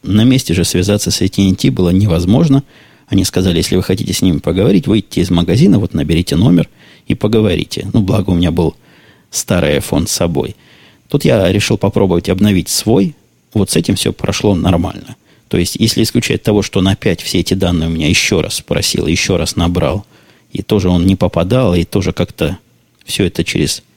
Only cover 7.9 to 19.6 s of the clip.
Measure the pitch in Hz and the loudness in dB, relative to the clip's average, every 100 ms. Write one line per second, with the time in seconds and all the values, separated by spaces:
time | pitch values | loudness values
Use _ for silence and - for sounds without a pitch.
7.9 | 113 95 98 95 87 87 80 82 - _ | -2 0 -2 0 0 0 0 -2 -4 _
8.9 | _ _ _ _ - - 90 76 73 - | _ _ _ _ -10 -2 0 0 0 -2
9.9 | 73 87 - 85 76 - - _ - - | -2 -2 -2 -2 -2 -6 -8 _ -20 -20
10.9 | _ _ 143 - 120 92 101 - 113 98 | _ _ -2 2 2 2 0 0 0 0
11.9 | - 98 87 92 92 104 95 - - - | 0 2 0 0 0 2 2 0 -4 0
12.9 | 131 190 - _ _ _ - 95 - 165 | 2 0 -4 _ _ _ -2 0 0 -2
13.9 | - - - - - 104 98 87 175 - | -2 -2 -4 -6 -2 0 2 2 0 -2
14.9 | - - - _ _ _ - 87 - 110 | -6 -16 -20 _ _ _ -2 -2 0 -2
15.9 | - 110 117 - 110 - 104 98 - 95 | 0 0 0 -2 -2 0 0 0 0 0
16.9 | 98 - 87 - - 85 92 90 87 82 | 0 -2 -4 -2 -2 0 0 0 0 -2
17.9 | 82 78 85 - 95 76 - - - - | -2 0 0 0 0 -2 -6 -4 -4 -2
18.9 | - - 85 - 90 80 - | -2 -2 -2 0 -2 -2 -2